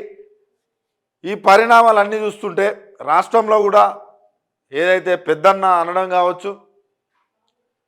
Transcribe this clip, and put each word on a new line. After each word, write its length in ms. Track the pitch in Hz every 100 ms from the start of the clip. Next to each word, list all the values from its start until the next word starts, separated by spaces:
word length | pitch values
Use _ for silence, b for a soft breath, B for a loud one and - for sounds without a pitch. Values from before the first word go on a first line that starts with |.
| - - _ _ _ _ _ _ _ _ _ _
ఈ 100 | 170
పరిణామాలన్నీ 840 | 208 202 202 233 233 233 214 208 214
చూస్తుంటే 800 | 208 208 208 165 202 202 - -
రాష్ట్రంలో 600 | 131 165 185 226 214 214
కూడా 420 | 202 202 202 - - _ _ _ _ _ _
ఏదైతే 400 | 139 180 185 170 180
పెద్దన్న 480 | 151 156 185 196
అనడం 420 | 190 175 170 180 185
కావచ్చు, 400 | 180 180 180 196 202 _ _ _ _ _ _ _ _ _ _ _ _